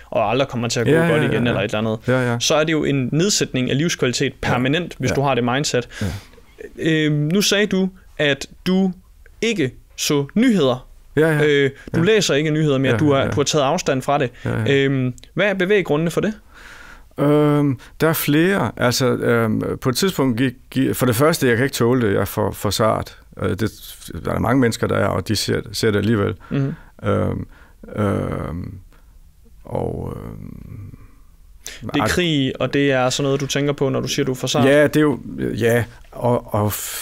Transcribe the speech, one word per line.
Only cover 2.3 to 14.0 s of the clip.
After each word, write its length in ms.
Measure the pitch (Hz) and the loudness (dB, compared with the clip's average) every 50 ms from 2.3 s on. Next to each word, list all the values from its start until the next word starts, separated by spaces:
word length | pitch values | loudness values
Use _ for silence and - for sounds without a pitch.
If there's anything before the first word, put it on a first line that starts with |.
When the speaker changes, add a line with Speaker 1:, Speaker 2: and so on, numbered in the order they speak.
| 117 | -2
Speaker 2:
ja. 60 | 117 | -2
Speaker 1:
så 140 | - - 160 | 0 0 2
er 100 | 147 156 | 2 2
det 80 | 160 160 | 2 0
jo 120 | 151 139 | 0 0
en 240 | 139 139 139 127 123 139 | 0 0 0 -2 0 0
nedsættelse 580 | 147 180 208 214 - 147 - - 127 127 - | 0 0 2 0 0 -2 -2 -2 -2 -2 0
af 80 | - 139 | 0 0
livskvalitet 540 | 160 175 - - - 127 120 - 143 131 - - - | 0 -2 -2 0 -2 -2 0 0 -2 -2 -2 -4 -2
Speaker 2:
Ja. 60 | 104 120 | -2 0
Speaker 1:
permanent, 420 | 120 127 131 143 180 175 - - - | 0 0 0 0 0 -2 -6 -8 -6
hvis 120 | 135 120 | -4 -2
Speaker 2:
Ja. 40 | 113 | 0
Speaker 1:
du 60 | 139 | 0
har 140 | 139 143 131 | 0 2 0
det 100 | 120 123 | 0 0
mindset. 440 | 120 120 135 139 - - 123 117 - - - | 0 0 0 -2 0 -2 -2 -4 -4 -8 -8
Speaker 2:
Ja. 60 | 107 92 78 101 - - - - - - - - - - - - | -6 -6 -6 -8 -12 -18 -20 -20 -20 -20 -20 -20 -20 -18 -12 -4
Speaker 1:
Øhm, 360 | - 160 160 156 156 151 151 | -2 0 2 2 2 2 2
nu 280 | 147 147 147 170 208 202 | 0 0 2 2 2 2
sagde 240 | - 208 202 214 | 2 2 2 2
du, 220 | 208 202 190 190 185 190 - - - - - | 2 2 2 0 0 -2 -8 -18 -14 -6 -2
at 280 | - 147 139 139 - - - - - | 0 0 0 -2 -4 -10 -16 -6 -2
du 260 | - 185 185 190 190 180 - - - - - - - - - | 0 2 2 2 2 0 -4 -12 -20 -20 -20 -20 -20 -8 -4
ikke 340 | - 226 233 202 147 123 117 - - - - | -2 -2 0 0 -2 -2 -4 -8 -18 -20 -10
så 300 | - - - 156 143 139 139 - | -6 -2 0 0 0 -2 0 0
nyheder. 520 | 202 240 269 220 185 147 131 120 123 - - - - - - - | 2 4 4 4 4 4 2 0 -2 -6 -12 -20 -20 -20 -4 0
Speaker 2:
Ja, 120 | 147 156 160 156 147 | 2 2 4 4 2
ja. 80 | 147 | 2
Speaker 1:
Øh, 240 | 151 147 143 139 135 - - - - - | 2 4 2 2 0 -2 -6 -10 -4 -2
du 40 | - | 0
Speaker 2:
Ja. 40 | 165 | 2
Speaker 1:
læser 300 | 196 226 214 175 - 156 | 4 4 2 2 2 2
ikke 160 | 160 156 160 | 2 2 2
nyheder 280 | 151 151 160 151 139 131 | 2 2 2 2 2 2
mere. 140 | 135 131 120 | 2 2 2
Speaker 2:
Ja, 60 | 107 | 2
Speaker 1:
Du 140 | 156 147 139 | 4 4 4
har, 80 | 135 | 4
Speaker 2:
ja. 80 | 117 - | 2 2
Speaker 1:
du 40 | 110 | 0
har 60 | 127 139 | 0 0
taget 200 | - - 156 139 | 2 2 2 2
afstand 380 | 135 156 180 - - 139 131 | 2 0 0 0 0 -2 0